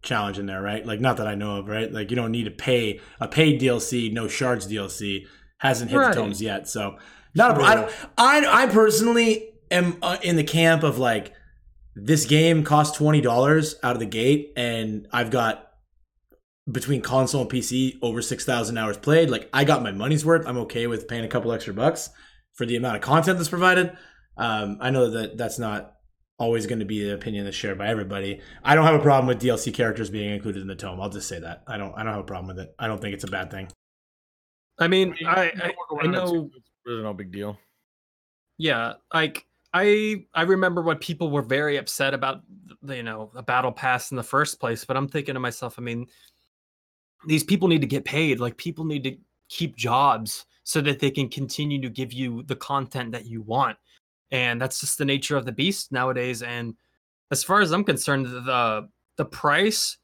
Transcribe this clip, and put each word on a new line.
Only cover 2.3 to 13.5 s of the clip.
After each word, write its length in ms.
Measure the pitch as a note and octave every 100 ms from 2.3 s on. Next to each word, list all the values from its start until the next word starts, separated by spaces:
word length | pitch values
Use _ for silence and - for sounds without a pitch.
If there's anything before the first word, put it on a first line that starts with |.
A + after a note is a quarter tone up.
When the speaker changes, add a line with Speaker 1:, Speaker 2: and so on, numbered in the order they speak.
Speaker 1:
need 120 | A#2+
to 60 | G#2+
pay 500 | - - B2 A2 G2 - -
a 80 | A2
paid 300 | - D#3+ C3+
D 100 | B2+
L 120 | A#2
C, 280 | - B2 A2+
no 200 | A2+ A2
shards 380 | - C3 B2 G2
D 120 | G#2+
L 100 | G2
C. 380 | - G#2 G2 - - _ _
Hasn't 320 | C3+ A#2+ A#2+
hit 80 | C4+
Speaker 2:
Right. 160 | C4
Speaker 1:
the 60 | E3
tomes 200 | A2 G2
yet, 260 | A2 G2 -
so 300 | A2+ G2+ G2 - - _
not 180 | - A#3+
a 20 |
pro-, 100 | D3
I 100 | D#3+
Speaker 3:
True. 80 | A3
Speaker 1:
don't, 100 | - - - -
I, 440 | B3 C#4+ - A3+
I 40 | B3+
personally 840 | G3+ A3 G#3+ A3+ A#3 A3+ A3 - - _
am, 280 | F3+ F3 E3+
uh, 140 | F3 F#3+
in 140 | F3+ E3
the 80 |
camp 380 | D3+ D#3+ E3 D#3+
of, 160 | D3+ A#2+
like, 340 | B2+ A2 - - - _ _ _ -
this 300 | - G#2 D3+
game 400 | A2+ D3+ E3 D#3+
costs 320 | D3+ D3+ D3+ -
twenty 240 | D3+ D3+
dollars 560 | A#2+ A#2+ C3+